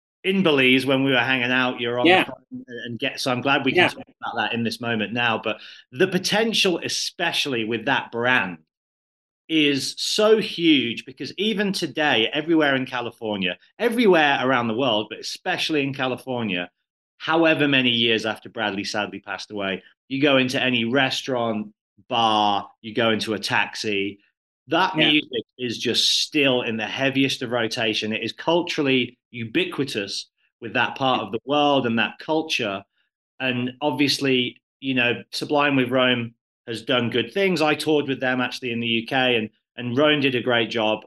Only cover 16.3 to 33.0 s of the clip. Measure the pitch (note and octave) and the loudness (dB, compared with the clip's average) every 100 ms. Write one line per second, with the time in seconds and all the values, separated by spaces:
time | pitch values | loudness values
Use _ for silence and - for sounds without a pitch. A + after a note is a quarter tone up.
16.3 | B2 A2 F2+ F2 _ _ _ _ _ - | -4 -2 -4 -6 _ _ _ _ _ -2
17.3 | E3 D#3+ D3+ D3 C3+ B2+ A#2 A#2 A2 A2 | 2 4 4 2 4 2 2 2 2 0
18.3 | G#2 G#2+ A#2 G#2 G2 G2 G#2+ G2+ G2 G#2 | -6 -10 -6 -4 -4 -4 -4 -4 -8 -10
19.3 | F#2+ - G#2+ G2 F#2+ - _ _ C3+ D3 | -12 -10 -6 -4 -4 -8 _ _ 0 4
20.3 | C3+ B2+ B2+ B2+ B2 A2+ C3+ C3 - - | 4 2 0 0 0 0 0 0 -2 -4
21.3 | B2 A#2 G#2+ G#2+ - _ _ _ A#2+ A2+ | -2 -2 -2 -6 -14 _ _ _ 0 2
22.3 | G#2+ G#2 G2+ - _ A2+ G#2+ A2+ G#2+ A2+ | 4 2 0 -4 _ -8 0 2 2 -2
23.3 | G2+ - A#2 G2 - A2 G2+ G2 G2 _ | -4 -2 -2 -2 -4 -4 -2 -4 -8 _
24.3 | _ _ _ - E3 F#3 D#3 D3 D3+ - | _ _ _ -4 0 0 2 2 2 0
25.3 | A#2+ - - B2 G#2+ B2 G#2 - - - | -8 -8 -8 -6 -4 -2 0 0 0 0
26.3 | D3+ C#3 B2+ A2+ A2 G#2 G#2+ C3+ C3 C3+ | 2 2 2 0 -4 -6 -2 -2 2 0
27.3 | - A#2+ A#2+ A2 B2 A2 G#2+ G#2+ G#2+ A2+ | -2 -4 -2 -2 -2 -2 -2 -2 -4 -6
28.3 | - - E3+ E3+ - C#3 C3 A#2+ - _ | -4 0 0 0 -2 2 2 0 -8 _
29.3 | A#2+ A2+ D#3 - - C#3 A2+ G2 - - | -12 -4 -2 -2 -4 -4 -4 -6 -8 -12
30.3 | _ _ _ A#2 A#2 A2+ - C3+ B2 G#2+ | _ _ _ -6 -2 -2 0 0 0 -2
31.3 | A2 B2+ D3 D3 C#3 A#2+ A2+ G#2 - - | -6 -2 2 4 4 2 0 -2 -4 -2
32.3 | D#3+ D#3+ - A2 G2 - _ | -2 0 -2 -2 -6 -10 _